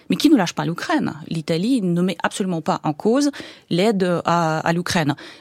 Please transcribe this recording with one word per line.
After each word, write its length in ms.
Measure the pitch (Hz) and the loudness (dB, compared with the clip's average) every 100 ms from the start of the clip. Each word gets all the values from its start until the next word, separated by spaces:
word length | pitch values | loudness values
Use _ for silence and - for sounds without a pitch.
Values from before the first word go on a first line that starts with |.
| - | -4
mais 60 | 180 | 2
qui 140 | 294 | 4
ne 60 | 269 | 4
lâche 160 | 170 | 2
pas 120 | - | -2
l'Ukraine. 500 | 151 170 - 311 - 147 - | -4 -4 -2 0 -2 -6 -6
L'Italie 520 | 165 156 165 220 262 | -6 -2 0 2 2
ne 220 | 185 170 | 2 0
met 140 | 185 - | 0 0
absolument 360 | - - 185 165 | -4 -2 -4 -2
pas 200 | 170 160 | -2 -2
en 100 | 160 | -2
cause 380 | 147 214 262 285 - - - - | -2 2 2 2 -2 -14 -16 -4
l'aide 320 | 175 214 196 180 170 | 0 2 2 0 0
à, 340 | - 170 160 156 | 0 2 2 0
à 140 | - | 0
l'Ukraine. 420 | 170 170 180 147 139 - - | -2 0 0 0 -2 -8 -16